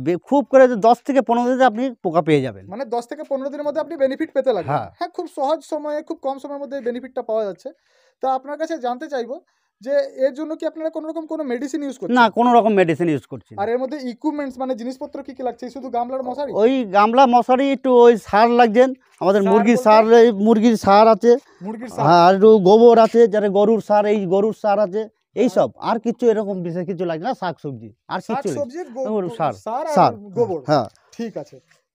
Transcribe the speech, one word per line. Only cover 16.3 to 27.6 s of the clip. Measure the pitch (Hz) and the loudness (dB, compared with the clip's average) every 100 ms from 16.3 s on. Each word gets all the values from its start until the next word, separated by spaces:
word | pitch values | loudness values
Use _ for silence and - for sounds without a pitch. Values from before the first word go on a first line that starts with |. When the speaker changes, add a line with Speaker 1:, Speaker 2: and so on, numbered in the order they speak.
| 254 285 | -10 -8
Speaker 1:
ওই | 196 226 262 214 | -2 0 0 -2
গামলা, | 196 214 240 262 | 2 2 4 4
মশারি, | 240 226 254 277 | 4 2 0 0
একটু | 269 262 247 | -2 2 6
ওই | 240 220 | 6 4
সার | - 202 233 | 0 2 2
লাগছেন। | 240 233 208 262 - _ _ | 4 4 4 2 0 _ _
আমাদের | 175 202 | 0 2
Speaker 2:
সার | 196 | 2
Speaker 1:
মুরগির | 208 208 240 | 2 2 2
Speaker 2:
বলতে? | |
Speaker 1:
সার, | 226 220 220 233 | 4 4 6 6
এই | 233 196 | 6 4
মুরগির | 214 226 233 220 | 2 2 2 2
সার | - 202 220 | 4 6 6
আছে। | 220 233 240 - _ | 4 4 2 0 _
Speaker 2:
মুরগির | 185 220 240 | -16 -14 -12
সার? | - | -2
Speaker 1:
হ্যাঁ, | 147 170 | 2 6
আর | 175 | 6
একটু | 190 220 220 | 6 6 6
গোবর | 180 220 240 233 | 6 6 8 6
আছে, | 226 226 233 | 4 4 2
যারা | 208 208 | 2 -2
গরুর | 190 208 220 | 0 2 0
সার, | - 208 208 | 0 0 0
এই | 214 185 | -2 0
গরুর | 190 220 196 | -2 -2 -4
সার | 214 202 | -2 -2
আছে। | 208 202 | -2 -4
Speaker 2:
হ্যাঁ। | 214 _ _ - | -10 _ _ -4
Speaker 1:
এইসব, | 240 - 131 - | -2 0 -2 -4
আর | 175 233 | -6 -4
কিচ্ছু | 233 - 240 | -4 -2 0
এরকম | 214 196 185 | 0 -4 -8
বিশেষ | 170 170 175 | -8 -8 -8
কিছু | 170 | -8
লাগে | 175 160 | -6 -6
না, | 208 | -8
শাকসবজি, | 262 180 156 | -8 -8 -10